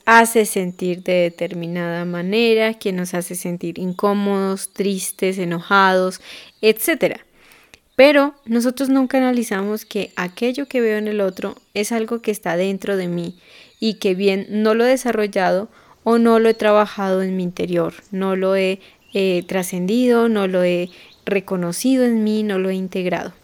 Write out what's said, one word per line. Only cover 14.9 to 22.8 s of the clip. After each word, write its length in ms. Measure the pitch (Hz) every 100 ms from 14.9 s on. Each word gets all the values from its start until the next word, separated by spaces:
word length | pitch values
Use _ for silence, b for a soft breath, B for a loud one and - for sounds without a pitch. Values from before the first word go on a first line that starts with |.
desarrollado 800 | 262 247 220 208 202 180 180 220 b b b
o 140 | 226 233
no 200 | 233 226
lo 120 | 226
he 40 |
trabajado 680 | 220 214 208 202 - 196 190
en 120 | 190
mi 100 | 185
interior, 500 | 180 - 180 175 165 - -
no 260 | 190 190 190
lo 200 | 190 190
he, 240 | 190 190 B B _
eh, 280 | 202 190 175 175
trascendido, 840 | 185 180 185 180 233 247 233 233
no 180 | 214 190
lo 140 | 185
he 280 | 180 175 175 B B B -
reconocido 800 | 196 190 185 175 170 254 262
en 200 | 247 226
mí, 180 | 214 214
no 160 | 214 190
lo 120 | 190
he 40 |
integrado. 600 | 185